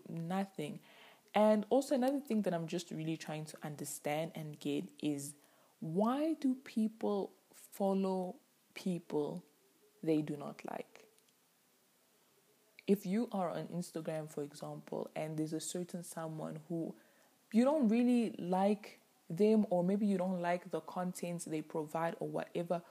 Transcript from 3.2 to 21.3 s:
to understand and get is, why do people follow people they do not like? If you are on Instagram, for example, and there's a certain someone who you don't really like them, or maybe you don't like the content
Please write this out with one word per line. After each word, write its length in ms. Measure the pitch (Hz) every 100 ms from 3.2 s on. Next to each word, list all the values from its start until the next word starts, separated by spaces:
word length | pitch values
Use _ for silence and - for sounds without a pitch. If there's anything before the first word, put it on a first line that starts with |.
| - 156 156
to 120 | -
understand 680 | 160 143 143 - - 147 165 -
and 220 | 151 147
get 280 | 147 143 180 -
is, 300 | 151 143 139 139 _ _ _ _
why 540 | 160 165 220 269 311 311
do 160 | 262 262
people 680 | - - 220 220 208 202 - - _ - -
follow 600 | - 196 190 190 185 180 - _ _ _ -
people 680 | 196 170 - 151 147 170 - _ _ _ _ _
they 180 | 160 156
do 160 | 151 143
not 240 | 143 147 -
like? 360 | - - - - _ _ _ _ _ _ _ _ _ _ _ _ _ _ _ _ - -
If 200 | 202 185
you 220 | 202 233
are 180 | 214 175
on 160 | 160 160 170
Instagram, 540 | 175 165 160 160 156
for 140 | 156
example, 640 | 147 - 151 151 - - - -
and 220 | 156 156
there's 160 | 156
a 60 | 160
certain 440 | - 180 180 180
someone 560 | 170 - 160 156 160 156 151
who 240 | 170 160 - _ _ _ _ _
you 120 | 214
don't 260 | 254 311 233
really 460 | 226 247 240 220 -
like 600 | 175 185 196 208 - - _ _ _
them, 380 | 165 208 220 202
or 120 | 180
maybe 220 | 175 202 214
you 140 | 190
don't 200 | 185 185
like 300 | 175 180 180
the 120 | 160
content 640 | 156 - 180 180 175